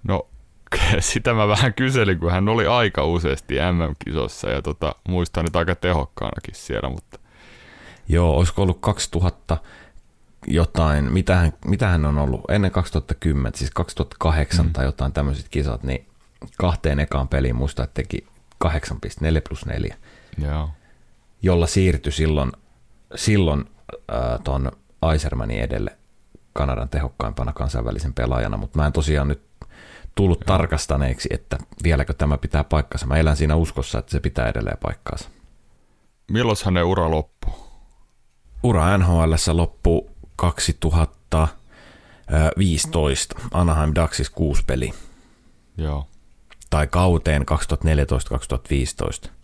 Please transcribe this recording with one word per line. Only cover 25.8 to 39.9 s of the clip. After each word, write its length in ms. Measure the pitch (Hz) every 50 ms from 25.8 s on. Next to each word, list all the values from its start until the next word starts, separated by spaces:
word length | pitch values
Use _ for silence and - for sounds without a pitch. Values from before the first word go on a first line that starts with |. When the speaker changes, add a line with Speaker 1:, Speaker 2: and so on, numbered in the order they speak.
| 50 52 - _ _ _ _ _ _ _ _ - _ _ _
Speaker 2:
Kanadan 360 | - 71 67 65 57 58 64
tehokkaimpana 640 | - 69 69 64 - _ - 57 53 - 62 58 -
kansainvälisen 640 | - 58 64 - 62 57 58 52 50 - 65 62
pelaajana, 420 | - 60 60 64 62 57 50 50
mut 180 | 50 50 - -
mä 120 | 78 76
en 60 | 73 73
tosiaan 360 | - 73 71 76 73 69 71
nyt 140 | 71 - _ _ _ - - - - - - - - - - - -
tullut 260 | - 98 95 85 -
Speaker 1:
Joo. 60 | - - 95 92
Speaker 2:
tarkastaneeksi, 720 | 82 78 - 76 - - 78 71 71 65 62 - - - -
että 260 | - - - - - - _ - - -
vieläkö 320 | 82 80 67 69 - 69
tämä 240 | - - 73 73 69
pitää 260 | - - - 73 71
paikkansa. 420 | - - 78 71 - - - -
Mä 100 | 64 67
elän 200 | 80 80 78 76
siinä 200 | 71 78 73 73
uskossa, 420 | 80 85 76 - - 67 - - 57
että 140 | - - -
se 80 | 69
pitää 280 | - - - - 62 57
edelleen 300 | 52 58 55 50 - - -
paikkaansa. 460 | - 50 - - - 50 - - - - - - - _ - _ _ _ _ _ _ _ _ _ _ _ _ _ -
Speaker 1:
Milloin 260 | 87 110 123 117 107 101 -
hänen 200 | 98 90 90 85
ura 260 | 87 95 95 87 80
loppuu? 580 | 80 78 78 - _ _ - - - - - - - - - - _ _ - _ _ _ _ _ _ _ _ - - - -
Speaker 2:
Ura 360 | 120 107 90 78 87 98 101
N 40 | 92
H 80 | 87 87 82 80
L:ssä 300 | 82 80 82 - - 80
loppuu 500 | 82 85 80 - - - 87